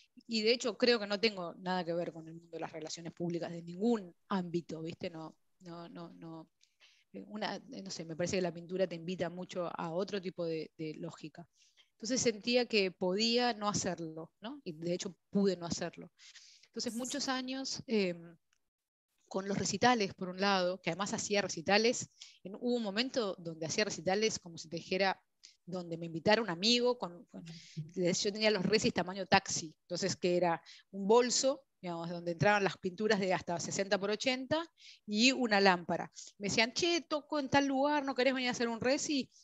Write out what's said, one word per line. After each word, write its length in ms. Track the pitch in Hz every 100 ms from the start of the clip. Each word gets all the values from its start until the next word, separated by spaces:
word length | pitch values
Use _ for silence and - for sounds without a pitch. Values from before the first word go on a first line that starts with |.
| _ - -
y 140 | 226
de 100 | 214
hecho 240 | 247 247 196
creo 220 | 240 240
que 60 | 202
no 100 | 202
tengo 340 | 226 196 170 -
nada 280 | 180 185
que 100 | 165
ver 180 | 170 170
con 160 | 160 160
el 60 |
mundo 180 | 165 170
de 80 | 160
las 120 | 160
relaciones 400 | 160 156 170 170
públicas 380 | - 175 170 165
de 100 | 170
ningún 520 | 170 175 220 226 180 - -
ámbito, 540 | 196 180 170 - 160
¿viste? 280 | 160 175 190
No, 260 | 165 160 - _ _
no, 280 | 180 170 170
no, 220 | 175 170
no. 340 | 180 165 160 156 _ _ _ _ _ _
Eh, 120 | 196 196
una, 280 | 208 190 180
eh, 260 | - -
no 80 | 190
sé, 140 | -
me 120 | 165 160
parece 200 | 175 196
que 60 |
la 100 | 180
pintura 320 | 170 170 185 185
te 80 | 170
invita 340 | 165 185 175
mucho 380 | 175 180 190 175 -
a 160 | 170
otro 280 | 165 196 196
tipo 240 | 185 175 170
de, 240 | 160 151 -
de 160 | 156 156
lógica. 520 | 170 - 160 - 170 _ _ _ _
Entonces 260 | - 220 254
sentía 460 | 247 214 214 240 240
que 240 | 220 190
podía 600 | - 185 190 226 233 247
no 140 | 214 208
hacerlo, 640 | 202 202 170 165 160 160 _
¿no? 200 | 214 285
Y 80 | 196
de 220 | 156 170
hecho 200 | 180 202 170 _
pude 260 | 202 196 175
no 100 | 170
hacerlo. 440 | - 175 170 170 _ - - - - _
Entonces 280 | - 226
muchos 340 | 226 254 285 262
años, 540 | 254 254 262 269 - -
em, 500 | 226 190 170 170 170 _ _ _ _ _ _ _ _ -
con 200 | 190 196
los 80 | 196
recitales, 540 | 196 190 240 247 196
por 140 | - 185
un 120 | 180
lado, 400 | 202 196 180 185
que 80 | -
además 240 | 165 202
hacía 260 | 208 - 202
recitales, 680 | 190 - 156 202 226 - - - - -
en, 100 | 180 202
hubo 180 | 247 247
un 60 |
momento 520 | 214 196 254 262 208 -
donde 280 | 165 160 160
hacía 180 | -
recitales 540 | 202 - 165 190 220 -
como 200 | 175 165
si 100 | 160
te 80 | 170
dijera, 460 | - 185 190 185 _ _ - _
donde 320 | - 185 175 165
me 100 | 170
invitara 360 | 165 175 214
un 80 | 226
amigo, 480 | 165 208 240 240 247
con, 260 | 180 175 -
con, 180 | 196 165 165 - - 156
yo 380 | - 175 185 214
tenía 180 | 208 214
los 160 | 214 185
recis 260 | 214 247
tamaño 340 | - 180 196 185
taxi, 480 | 196 - - 160 -
entonces 340 | - 175 190 -
que 200 | 180 175
era 240 | 175 165 - - _
un 160 | 196 196
bolso, 560 | 226 247 - 262 269 _ _
digamos, 300 | 180 170 170
donde 220 | 175 175
entraban 300 | 170 202 208
las 140 | 196 -
pinturas 400 | 190 175 214 208
de 120 | 196
hasta 260 | 175 - 170
sesenta 400 | - - 196 202
por 120 | 196
ochenta 560 | 208 262 254 262 302 330 _ - - -
y 260 | 208 247
una 280 | 262 240 208
lámpara. 520 | 196 180 175 165 170 - - -
Me 100 | 202
decían, 240 | - 233
"Che, 260 | - 349 339
toco 380 | - 311 - 302
en 80 | 269
tal 180 | 277 277
lugar, 380 | 269 285 294
¿no 100 | 277
querés 200 | 247 254
venir 140 | 262 247
a 40 |
hacer 160 | 247 233
un 120 | 226
reci?". 500 | 240 285 - 285 233 _